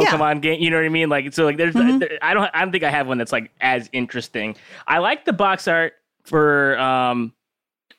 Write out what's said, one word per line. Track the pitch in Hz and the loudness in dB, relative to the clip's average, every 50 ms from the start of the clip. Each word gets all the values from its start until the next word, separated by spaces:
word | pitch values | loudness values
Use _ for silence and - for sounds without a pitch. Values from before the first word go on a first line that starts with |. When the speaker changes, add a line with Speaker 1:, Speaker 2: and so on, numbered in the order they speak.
| 143 247 | 2 4
Speaker 1:
Pokemon | 190 156 151 151 151 147 | 2 2 2 0 0 0
game. | 143 156 160 156 | 0 -2 0 0
You | 170 165 | 0 0
know | 160 160 | 2 2
what | 160 | 0
I | 160 | 0
mean? | 160 160 160 156 | 0 0 0 0
Like, | 147 143 135 143 139 | 0 -2 -2 -4 -2
so, | - 165 | 0 0
like, | 151 143 151 | 2 2 2
there's, | 165 170 160 | 0 0 2
Speaker 2:
Mm-hmm. | 233 240 247 254 269 | 2 2 4 2 2
Speaker 1:
there, | 262 151 156 147 | 0 -2 -4 -4
I | 151 160 185 | -2 0 0
don't, | 214 202 190 - | 0 0 0 0
I | 160 | -2
don't | 180 190 | -2 -2
think | 175 185 156 | -2 -2 0
I | 147 | 0
have | 143 147 139 127 | 0 0 0 0
one | 131 123 | -2 -4
that's, | 117 - | -2 -2
like, | - 120 113 - _ - | -4 -6 -6 -6 _ -2
as | 123 127 131 123 117 104 - | 0 0 0 0 -2 -6 -6
interesting. | 127 123 117 - 123 113 - - 117 104 107 107 - - - - - - - | -6 -6 -6 -6 -10 -10 -8 -8 -6 -6 -6 -8 -10 -16 -20 -20 -12 -4 -2
I | 151 165 | 0 0
like | 175 208 294 294 - | 2 0 -2 -2 -2
the | - 220 | -4 -2
box | 170 202 196 190 180 - 202 | 0 0 0 0 -2 -2 0
art | 165 165 165 160 - _ _ _ _ _ _ | 0 0 0 -2 -4 _ _ _ _ _ _
for, | - - 156 151 147 147 143 139 139 135 117 | -2 0 2 4 4 4 4 2 2 2 0
um, | 131 131 131 127 127 123 123 123 117 113 - _ _ _ _ _ _ _ _ _ _ _ - | 0 0 2 2 0 0 0 -2 -4 -6 -8 _ _ _ _ _ _ _ _ _ _ _ -20